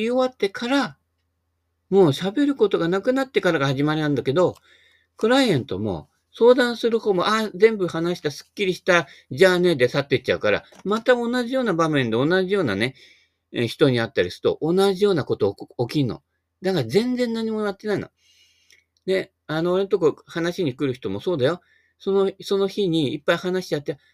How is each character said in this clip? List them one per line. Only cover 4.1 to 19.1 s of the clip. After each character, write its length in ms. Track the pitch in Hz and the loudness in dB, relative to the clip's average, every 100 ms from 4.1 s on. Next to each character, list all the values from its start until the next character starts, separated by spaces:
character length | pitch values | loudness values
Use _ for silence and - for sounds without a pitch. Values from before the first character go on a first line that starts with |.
だ 80 | 131 | -2
け 100 | 131 | 0
ど、 240 | 151 160 - _ _ _ _ _ - | 2 0 -2 _ _ _ _ _ -4
ク 120 | 220 | 2
ラ 140 | 269 | 2
イ 100 | 247 | 2
ア 60 | 143 | 0
ン 60 | |
ト 140 | - 95 | -2 -6
も 300 | 107 82 - _ _ | -4 -6 -10 _ _
相 200 | - 233 | 4 6
談 220 | 254 240 226 | 6 2 0
す 140 | 233 | -2
る 80 | 220 | 0
方 160 | 220 | 0
も、 120 | 180 - | 0 2
「あ、 200 | 220 220 | 0 -2
全 240 | 175 226 214 | 2 2 4
部 80 | 175 | -4
話 320 | 165 170 175 | -2 -4 -4
し 20 | |
た、 100 | 151 | -6
す 160 | 143 - | -8 -14
っ 60 | |
き 120 | - 190 | -4 -4
り 80 | |
し 80 | 175 | -2
た、 240 | - 175 - - _ | 2 2 0 -12 _
じ 160 | 127 185 | 4 4
ゃ 80 | |
あ 40 | 180 | 6
ね」 140 | 175 143 | 2 2
で 100 | 123 | 0
去 120 | 143 | 0
っ 60 | 139 | -2
て 100 | 123 | -2
っ 40 | |
ち 100 | - | -2
ゃ 40 | 87 | -2
う 20 | |
か 100 | 104 | 0
ら、 140 | 92 - - | -2 -4 -12
ま 160 | 190 220 | -6 -2
た 140 | 240 | 2
同 300 | 247 233 247 | 0 0 -4
じ 100 | 233 | -2
よ 60 | 262 | -2
う 40 | |
な 100 | 233 | -2
場 140 | 165 160 | 0 0
面 220 | 143 117 | 0 0
で 60 | 113 | 0
同 280 | 147 185 | 2 0
じ 80 | 185 | 0
よ 80 | 202 | -2
う 40 | |
な 100 | 135 | 0
ね、 200 | 95 123 - - _ _ _ _ | -2 -4 -6 -20 _ _ _ _
え 100 | 120 | -4
ー、 40 | 117 | -4
人 220 | - 143 | 2 2
に 120 | 120 | 2
会 80 | 113 | -2
っ 20 | |
た 100 | - | -2
り 100 | 90 | -2
す 60 | - | -2
る 40 | |
と、 160 | 117 - | -2 -2
同 320 | 151 185 196 | 0 2 2
じ 120 | 180 | 2
よ 80 | 202 | 0
う 20 | |
な 100 | 165 | 0
こ 120 | - 113 | -2 -2
と 160 | 101 | -2
起 120 | - - | -2 -12
こ-、 180 | - 120 | -8 -4
起 140 | 151 | -2
き 20 | |
ん 60 | 123 | -2
の。 140 | 78 _ _ _ _ | -6 _ _ _ _
だ 120 | 190 | -4
か 80 | 180 | -2
ら 40 | |
全 320 | 113 180 247 247 | 0 -2 0 -2
然 160 | 247 | -4
何 200 | 226 220 | -4 -4
も 120 | 220 | -4
や 60 | 208 | -4
っ 60 | 196 | -6
て 100 | 214 | -6
な 80 | |
い 40 | 170 | -6
の。 120 | - _ _ _ _ _ _ _ _ _ | -6 _ _ _ _ _ _ _ _ _
で、 260 | - | -4